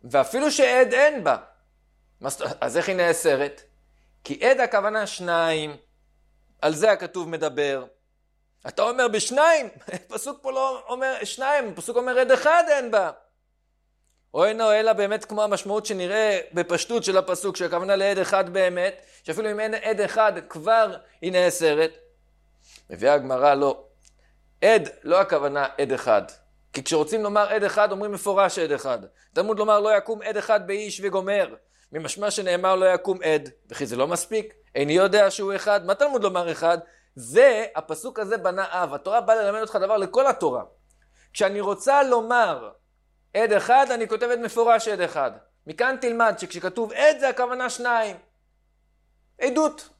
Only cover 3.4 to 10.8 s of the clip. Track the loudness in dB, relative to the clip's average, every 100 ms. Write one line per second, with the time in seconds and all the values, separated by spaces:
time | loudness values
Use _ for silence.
3.4 | -2 -6 _ _ _ _ _ _ -12 -2
4.4 | 0 2 0 0 -2 -4 -6 -8 -2 0
5.4 | 0 -2 -6 -12 _ _ _ _ _ _
6.4 | _ _ -2 2 2 0 -2 -8 -8 -4
7.4 | -4 -2 -2 -2 -8 _ _ _ _ _
8.4 | _ _ -10 -2 -2 0 0 0 -2 2
9.4 | 4 4 0 -14 -14 -14 _ -10 -10 -10
10.4 | -8 -4 -4 -4